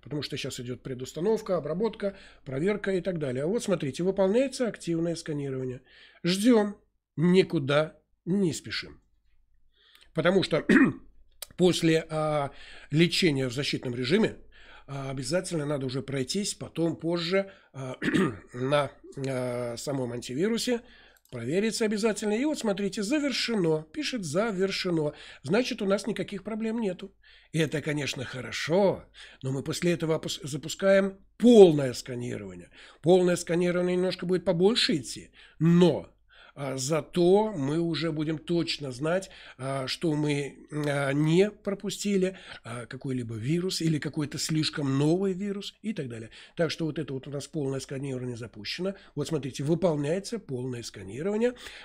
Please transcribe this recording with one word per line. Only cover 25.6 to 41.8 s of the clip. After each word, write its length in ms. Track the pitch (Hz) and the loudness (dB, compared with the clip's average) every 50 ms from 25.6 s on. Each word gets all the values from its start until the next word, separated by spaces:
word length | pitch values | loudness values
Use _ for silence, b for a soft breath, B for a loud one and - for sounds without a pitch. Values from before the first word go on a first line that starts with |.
| 254 - 226 - | 0 0 -4 -4
у 40 | 214 | 0
нас 200 | 190 196 208 - | 0 0 0 0
никаких 360 | 233 - - - - 208 185 | -4 -4 -6 -6 -8 -8 -10
проблем 380 | - 208 220 214 226 220 220 240 | -8 -8 -8 -4 -4 -4 -2 -2
нету. 320 | 226 185 175 - 196 - _ _ b b b b b b | -2 -4 -4 -6 -12 -18 _ _ b b b b b b
И 60 | - 160 | 0 0
это, 240 | 160 135 - 147 | 0 0 0 -4
конечно, 420 | - 160 147 151 135 123 - 139 120 | -4 -2 -4 -2 -4 -4 -6 -6 -8
хорошо, 800 | - - 127 113 113 - - - 139 165 196 202 180 127 - - _ B B B B B B | -10 -10 -10 -10 -8 -8 -8 -4 0 2 4 4 4 2 0 -8 _ B B B B B B
но 100 | - 131 | -6 -6
мы 100 | 135 135 | -6 -4
после 300 | - 160 151 - 175 175 | -4 -6 -4 0 0 0
этого 240 | 170 - 165 156 160 | 0 0 0 0 0
опус-, 240 | 151 - 160 - - | -2 -2 -6 -8 -8
запускаем 760 | - 131 143 143 160 156 - - 190 196 196 196 196 190 190 - - _ _ - | -8 -8 -8 -8 -8 -8 -8 0 4 6 6 6 4 2 -4 -8 -20 _ _ 6
полное 540 | 208 240 240 208 190 175 151 147 135 127 | 8 12 12 12 12 12 12 4 0 -2
сканирование. 800 | 117 - - - 123 120 120 123 117 107 104 95 90 90 87 - B B B B B B | -4 -6 -8 -8 -8 -6 -6 -6 -8 -8 -8 -10 -14 -14 -18 -20 B B B B B B
Полное 340 | - 160 185 185 180 180 175 | 4 6 6 8 8 4 2
сканирование 600 | 170 - - 165 175 180 175 175 180 180 180 180 | 2 0 -2 0 2 2 2 2 0 0 0 0
немножко 300 | 180 185 185 180 - 190 | 0 0 0 -2 -4 -2
будет 180 | 175 185 180 180 | 0 0 0 2
побольше 520 | 196 170 165 185 208 247 - - - 190 | 0 2 4 4 4 4 4 2 2 0
идти, 340 | 143 120 - - - - - B B B B B B | 0 -2 -6 -12 -14 -14 -18 B B B B B B
но, 500 | 156 170 170 175 180 165 127 95 - - _ _ _ B B B B B B 135 | 4 6 8 8 8 8 6 2 -4 -10 _ _ _ B B B B B B -10
а, 160 | 143 135 135 | -8 -6 -6
зато 760 | 131 127 139 160 151 139 - - 180 170 175 190 208 220 220 | -6 -2 -2 -2 -2 -2 -2 2 4 6 6 6 6 4 2
мы 260 | 202 151 135 139 151 170 | -2 -4 -2 -2 0 0
уже 320 | 170 165 160 139 165 165 | 0 -2 -2 -2 -2 -2
будем 280 | 151 160 156 156 160 151 | -2 -2 -2 -4 -4 -6
точно 520 | - - 170 170 156 - - - 143 131 | -4 -2 0 0 0 -2 -4 -6 -8 -10
знать, 400 | 123 120 147 160 175 190 190 - B B B B B B | -8 -4 -2 0 0 -2 -4 -6 B B B B B B
а, 280 | 127 135 135 135 131 | -6 -4 -4 -4 -4
что 260 | 127 - - - 165 151 | -6 -6 -2 0 0 0
мы, 520 | 151 151 147 143 143 143 135 - - - - | 2 2 0 0 0 -2 -6 -10 -16 -16 -10
а, 400 | 151 151 147 147 139 143 139 135 | -6 -4 -2 0 0 0 0 0
не 380 | 139 147 151 156 160 185 202 214 | 2 2 4 4 6 6 4 4
пропустили, 840 | - - - 202 196 196 | 0 -6 -6 -6 -6 -4